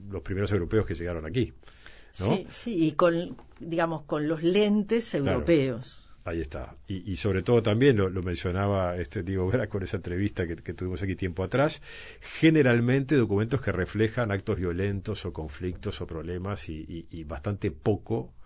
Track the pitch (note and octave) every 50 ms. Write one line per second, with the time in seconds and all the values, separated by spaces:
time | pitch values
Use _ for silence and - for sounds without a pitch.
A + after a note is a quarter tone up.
0 | G2 G2+ G2 F#2 - - G2 F#2 G#2 F#2+ G2+ G2 F2 E2 A2 A2 G2 - A#2 -
1 | E2+ F2 F2 E2 D#2 D#2 E2 B2+ A2+ - - - - - - - - - - -
2 | - - - - F2+ G#2 D3+ F#3+ - - - - - A#3+ A3+ E3+ D#3+ D#3 D3+ -
3 | F3+ F3 E3+ E3 F3+ F3 B2+ - - - - - - E3 E3+ E3 E3+ E3 E3 D3+
4 | D3+ - E3 D3+ D3+ D3+ D#3+ D3+ D#3+ E3+ F#3 G#3 G#3 G#3 G#3 G#3+ G3+ G3+ A3+ A#3
5 | - - - E3 C#3+ C3+ - - D3 E3 E3+ D#3 C3+ C3+ B2 A2+ C3 - - -
6 | - - - - - F#2 E2+ E2+ D#2+ D2 - D2+ C2 - - - - - G2 F#2
7 | - G#2 F#2 F2 - G#2+ F#2+ F#2+ F2+ - A#2+ A#2 G#2 A2 G#2 A2+ C3 C#3+ B2+ G#2
8 | G2 F#2+ F2+ F#2+ F2 F#2 F2 E2+ - F#2 F2 F#2+ G2+ G2+ G2+ F#2+ F#2 F2 F2+ F2+
9 | F2 - - G#2+ F2 F2+ G2 F#2+ F#2 F#2 G#2+ C3 A2+ G2+ - G2+ F#2 F2 - F#2+
10 | E2 F2 F2 F2+ G2+ G#2 - - F#2 E2 E2+ D#2+ - - F2 - F2+ F#2 F2+ E2
11 | G2 F#2+ F#2 - G2 F2+ E2 F2 F#2 F2+ - B2+ C#3 D#3 D#3 - - - - -
12 | - - - - - - - - - D#3+ D#3+ D#3 C#3+ B2+ A#2+ A#2+ A#2 A#2+ B2+ C#3
13 | C#3 B2 D#3+ C#3 A#2 G#2+ G#2 G2 A2 A#2 - A#2 - - F2 F2 F2+ - - G#2
14 | A2 A2 - - A#2+ G#2+ G2+ G2 - - G#2 F2 F#2 F2 E2+ F2 G2 G2+ G2+ G2
15 | F2+ - G2+ - - F#2 D2+ - D#2 D2+ - - F2+ F#2 F2 D2+ - G#2 F#2 -
16 | F2+ - E2 D#2+ D#2 E2 F2+ F2+ F2+ G2 G2+ F#2+ - - E2 D#2 D#2 - E2+ E2
17 | - - - E2+ D#2 D2 D#2+ D2 - G#2+ G2+ G2 - G2 D2 - - A#2 G#2 F#2+
18 | - - A2+ A#2+ - - - - -